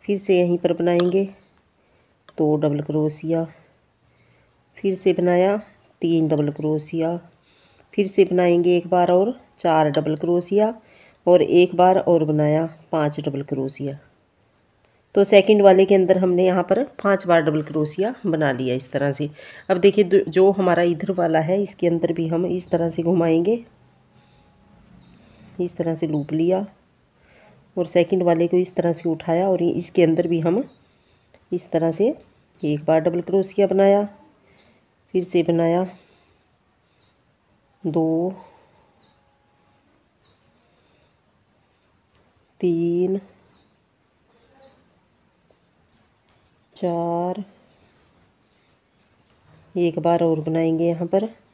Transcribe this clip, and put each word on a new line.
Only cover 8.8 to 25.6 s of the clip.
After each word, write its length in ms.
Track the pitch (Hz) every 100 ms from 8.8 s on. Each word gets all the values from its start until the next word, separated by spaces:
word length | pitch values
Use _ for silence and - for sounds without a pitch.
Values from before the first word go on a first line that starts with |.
| 175
बार 240 | 180 175
और 220 | 180 202 262 _ -
चार 320 | 175 156 151
double 260 | 151 151 156
crocea 560 | 170 175 175 196 214 226 _ _ - _ -
और 160 | 180
एक 320 | - 170 180
बार 240 | 175 180 190
और 260 | - 170
बनाया 400 | 156 151 151 151 165 160 _
पांच 280 | 160 147 147
double 220 | 147 139
crocea। 560 | 143 135 135 - 139 139 _ _ _ _ _ _ _ _ _ _ _
तो 100 | -
second 380 | 196 208 190 214
वाले 220 | 196 190
के 100 | 190
अंदर 240 | 196 185 185
हमने 280 | 185 175 185
यहाँ 160 | 180
पर 200 | 175 196 285 -
पांच 240 | 202 190 180
बार 160 | 170
double 200 | 160 156
crocea 520 | 147 151 151 151 202 262 202
बना 260 | 160 147
लिया 220 | 127 127
इस 160 | 127 127
तरह 200 | 135 143
से। 160 | 139 147 - - - -
अब 80 | 185
देखिए 260 | 196 202
दो, 140 | 185 190
जो 300 | - 170 190
हमारा 300 | 196 180 170
इधर 280 | 175 165 196
वाला 280 | 185 170 160
है 220 | 156 190
इसके 240 | 202 - 175
अंदर 260 | 165 165
भी 140 | 165 165
हम 180 | 165 175
इस 240 | 180 175
तरह 200 | 170 170
से 120 | 165
घुमाएंगे, 600 | 170 180 165 160 175 233 233 _ _ _ _ _ _ _ _ _ _ _ _ - - - _ _ - -